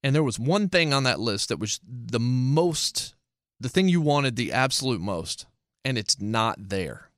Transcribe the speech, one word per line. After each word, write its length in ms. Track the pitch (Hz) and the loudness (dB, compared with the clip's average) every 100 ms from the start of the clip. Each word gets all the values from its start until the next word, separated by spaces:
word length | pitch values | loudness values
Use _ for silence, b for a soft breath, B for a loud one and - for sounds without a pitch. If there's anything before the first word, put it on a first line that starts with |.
and 120 | 139 | 2
there 100 | 143 | 2
was 140 | 143 107 | 2 -2
one 300 | 123 196 202 | 0 2 2
thing 260 | 180 160 | 2 2
on 100 | 139 | 2
that 160 | 131 82 | 2 0
list 280 | 113 98 - | -2 -2 -2
that 100 | 85 | -4
was 200 | 107 - - | -4 -6 -10
the 320 | 123 113 117 | -14 -4 0
most, 960 | 120 127 127 147 175 156 - - - _ _ _ _ _ | 2 2 2 2 2 0 -2 -4 -8 _ _ _ _ _
the 100 | 131 | -2
thing 180 | - 185 | 2 4
you 140 | 175 | 4
wanted 340 | 151 143 135 117 | 4 2 2 -2
the 160 | 117 | -2
absolute 480 | 117 131 - 131 113 | 0 0 0 0 -2
most, 460 | 95 87 - - - _ _ _ 131 | -2 -4 -6 -10 -12 _ _ _ -4
and 120 | 123 | -4
it's 220 | 101 - | -2 -4
not 500 | 101 113 113 - 98 | -2 0 0 -2 -4
there. 400 | 98 80 58 - | -4 -4 -8 -18